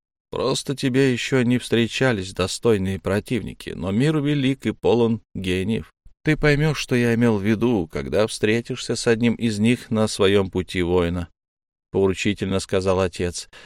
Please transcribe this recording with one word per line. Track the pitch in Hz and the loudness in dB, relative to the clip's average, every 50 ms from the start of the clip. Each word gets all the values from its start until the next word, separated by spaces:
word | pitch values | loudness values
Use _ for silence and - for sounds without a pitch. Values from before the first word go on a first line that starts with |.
| _ _ _ _ _ _ | _ _ _ _ _ _
«Просто | - - 95 127 135 131 - - 143 | -6 -4 -2 -2 -2 -4 -4 -6 -4
тебе | - - 135 123 135 139 135 | -4 -2 0 2 2 2 2
ещё | 123 113 - - 135 131 | 2 -2 -2 0 0 2
не | 123 120 123 120 | 2 2 2 0
встречались | - - - 113 117 107 - - 135 131 120 98 92 95 98 | 0 0 0 2 2 0 0 0 0 0 0 -2 -4 -6 -4
достойные | - 92 95 - - - 120 113 98 95 95 95 90 | -4 -4 -4 -4 0 2 2 2 2 2 -2 -4 -4
противники, | - 92 95 107 - - 131 113 - - - - - - | -4 -2 -2 -2 -2 -2 -4 -4 -4 -6 -10 -12 -12 -10
но | - - 76 95 | -10 -6 -4 -2
мир | 98 110 135 156 160 156 | 0 2 2 2 2 0
велик | 139 143 147 147 131 131 135 - - 110 | 0 0 0 0 0 0 -2 -2 -2 -4
и | |
полон | 101 - - 87 107 120 117 113 117 110 - _ - | -4 0 2 2 4 4 4 2 0 -2 -6 _ -12
гениев. | - 92 92 90 92 95 92 113 110 - - _ _ - - - _ - | -6 -4 -2 -2 -2 -2 -2 -4 -4 -6 -8 _ _ -20 -20 -20 _ -2
Ты | 156 156 | -2 0
поймёшь, | - - 151 147 143 151 156 143 - | 2 2 2 2 2 2 0 -2 -2
что | - - 135 | -4 -2 0
я | 120 120 117 117 | 2 2 2 2
имел | 113 120 120 110 101 | 4 4 4 2 2
в | 95 | 2
виду, | 107 113 101 113 123 123 98 82 80 | 0 0 2 2 2 2 0 0 -2
когда | - 76 69 65 69 95 107 110 | -6 -8 -6 -2 0 0 0 0
встретишься | - - - 107 110 117 117 - 131 - - - 117 | -2 -2 0 0 0 0 -2 -6 -8 -8 -6 -6 -6
с | - - 120 | -2 0 0
одним | 117 110 120 117 110 | 2 2 2 2 0
из | - 113 117 107 101 | 0 -2 -2 0 2
них | 107 117 123 - - - | 2 2 2 2 -2 -2
на | 117 110 107 104 | -2 0 0 0
своём | - - 101 95 101 101 95 90 | 0 2 2 4 4 4 2 0
пути | - 92 90 - - 95 | -2 -4 -4 -4 -2 -2
воина», — | 87 85 90 90 87 85 87 90 85 - _ _ _ _ _ _ _ _ _ _ _ _ | 0 2 2 2 2 0 0 -4 -6 -8 _ _ _ _ _ _ _ _ _ _ _ _
поучительно | - 98 98 95 92 - - 107 101 - 101 95 98 95 | -2 0 2 2 0 0 -2 -2 -2 -2 -2 -2 -2 -2
сказал | - - - 95 92 95 92 92 | -2 -2 -2 0 0 2 2 2
отец. | 95 90 - - 92 87 87 - - - - - - | 0 0 -2 -4 -6 -6 -6 -8 -12 -14 -18 -20 -20